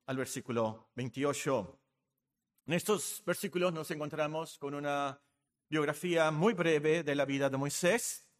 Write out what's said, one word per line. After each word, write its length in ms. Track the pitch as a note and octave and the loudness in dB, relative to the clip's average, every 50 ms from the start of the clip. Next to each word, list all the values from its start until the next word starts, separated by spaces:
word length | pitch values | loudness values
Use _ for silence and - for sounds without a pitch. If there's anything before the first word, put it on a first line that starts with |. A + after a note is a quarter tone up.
| _ | _
al 120 | - C3 C3 | -6 -4 -4
versículo 720 | B2+ - - C3+ - - A#2 A#2 A2+ A2 A2 - - _ - | -4 -4 -6 -8 -6 -2 0 0 0 0 -2 -6 -12 _ -10
veintiocho. 840 | A#2+ B2+ B2 - C3 C#3+ C#3+ C3+ - - D3+ C3+ A2+ F#2 F2 - _ _ _ _ _ _ _ _ _ _ _ _ _ _ _ _ _ _ - | -8 -8 -6 -4 -2 0 0 0 0 0 0 0 0 0 -4 -10 _ _ _ _ _ _ _ _ _ _ _ _ _ _ _ _ _ _ -4
En 60 | E3 | -2
estos 500 | E3+ - - G#3+ - - - - - - | -2 0 0 0 0 0 -4 -10 -6 -4
versículos 480 | F3 F3 - - F#3+ - F3+ F3 F#3 E3+ | -4 -4 -4 -4 -4 -2 0 0 0 0
nos 160 | D#3+ D3+ - | -2 -6 -6
encontramos 680 | E3 D3 D3+ D3 D#3 D3+ D3+ D3+ D#3 D#3+ E3 - - - | -6 -6 -6 -4 -2 -2 -2 -2 -2 -4 -8 -8 -10 -10
con 160 | C#3+ C#3 C#3+ | -8 -8 -6
una 440 | C#3+ D3 C#3+ C#3+ C#3+ C#3+ C3+ C3+ - _ _ _ _ _ _ _ _ _ - | -4 -2 -2 0 0 -2 -2 -4 -8 _ _ _ _ _ _ _ _ _ -2
biografía 600 | D3+ D#3 D3 D3+ D3+ - - F3+ E3+ E3 D#3+ D#3 | 0 0 2 0 0 -2 -2 2 4 4 4 4
muy 240 | D#3 D3+ F3+ A3+ A3 | 4 4 4 4 4
breve 480 | F3 E3 E3 D#3+ D3 D3 D#3 D#3+ E3+ | 4 4 4 4 4 4 4 2 2
de 140 | D#3 D3 C#3 | 2 0 0
la 100 | C#3+ C#3 | 2 2
vida 240 | C#3 C#3 C#3 C#3 C3+ | 2 2 2 2 2
de 80 | C3 C3+ | 2 0
Moisés. 720 | C#3 C#3+ - - F3+ F3 G#3+ A#3 - - - - - _ _ | -2 -2 -2 0 2 2 2 2 0 -4 -8 -10 -12 _ _